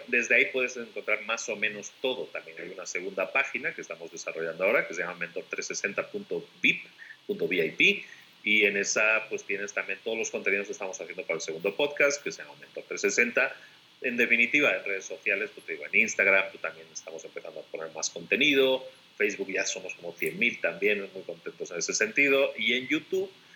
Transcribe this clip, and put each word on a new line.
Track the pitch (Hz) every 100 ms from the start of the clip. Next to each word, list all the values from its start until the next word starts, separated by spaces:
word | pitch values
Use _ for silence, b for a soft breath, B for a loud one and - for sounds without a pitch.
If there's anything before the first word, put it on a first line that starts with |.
| -
desde | 120 110 120
ahí | 143
puedes | 131 123 120
encontrar | 113 104 98 107
más | 107 113 -
o | 104
menos | 107 104 - -
todo. | 127 117 76
También | 82 80 80
hay | 87
una | 92 87
segunda | 90 92 95 92
página | 135 135 120 151 -
que |
estamos | - 82 82
desarrollando | 82 87 80 82 82
ahora, | 95 143 -
que |
se | 85
llama | 87 90
mentor | 85 92 -
trescientos | - - 90
sesenta | 101 98 -
punto | 104 101 87 - -
vip | - 175 - B B B -
punto | - -
V | 90 80
I |
P, | - 185 202 B B B - 107
y | 107
en | 101 101
esa, | 98 113 107 110 -
pues, | 104
tienes | - 98 101
también | - 95 98 113
todos | 113
los | 107
contenidos | 110 98 98 101
que |
estamos | 98 95 90
haciendo | 85 85
para | 87 82
el |
segundo | - 80 98 -
podcast, | 143 - 143 139
que | 87
se | -
llama | - -
Mentor | - -
trescientos | - 90 101 107
sesenta. | 120 131 131 B B B - -
En | 127 120
definitiva, | 117 117 117 147 131 92
en |
redes | 98 95 -
sociales, | 92 107 98 107 -
pues, | -
te |
digo, | 78 73
en | 101
Instagram, | 110 - 98 95 95
tú | -
también | 82 80 80
estamos | - - 80 78
empezando | 85 82 80
a |
poner | - 80 80 78
más | -
contenido. | 87 85 104 147 135 131 131 - - - -
Facebook | 107 98 95
ya | 95 98
somos | 92 92 -
como | 87
cien | - 80 87
mil | 117 117
también, | 87 85 101 101 98
muy | 92
contentos | 87 82 87 - 82
en | 85
ese | 82
sentido. | 90 110 139 139 135 135 -
Y | 110
en | 123 127
YouTube, | 156 - 190 190 - b